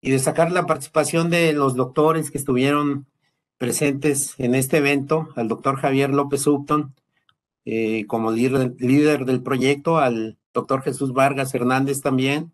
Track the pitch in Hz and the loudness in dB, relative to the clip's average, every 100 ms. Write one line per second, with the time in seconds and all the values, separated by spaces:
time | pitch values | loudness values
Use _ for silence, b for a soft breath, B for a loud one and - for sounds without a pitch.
0 | 131 135 143 147 165 180 170 147 - 156 | 0 0 0 0 0 0 0 -4 -2 -2
1 | 147 165 170 170 165 147 135 123 127 156 | 0 0 0 2 2 2 0 0 -2 2
2 | 151 160 151 139 135 123 135 147 147 143 | 2 2 -4 -6 -2 0 2 2 0 -4
3 | 135 _ _ _ _ _ 120 117 147 135 | -8 _ _ _ _ _ -6 -2 -2 0
4 | 151 139 - - 123 131 135 165 143 143 | 0 0 -4 -4 0 0 2 2 2 0
5 | 139 160 160 - 110 113 135 135 143 135 | 0 -2 -2 -6 -4 -2 -2 -2 0 2
6 | 139 139 143 139 151 143 143 151 139 - | 2 0 0 0 2 0 0 -2 -2 -12
7 | _ _ _ _ _ _ - 113 110 110 | _ _ _ _ _ _ -6 -4 -2 -4
8 | 107 117 113 113 127 135 127 123 127 139 | -4 -4 -2 0 0 0 -2 -2 2 4
9 | 151 147 127 127 127 131 131 143 156 165 | 4 2 0 -2 -2 0 2 0 2 2
10 | 135 117 110 110 _ 120 107 135 131 123 | 2 0 -4 -8 _ -6 -2 -2 -2 -4
11 | 135 127 135 139 135 131 143 156 139 139 | -4 0 0 0 -4 -2 0 2 0 -2
12 | 143 131 131 143 165 | 0 0 0 0 -4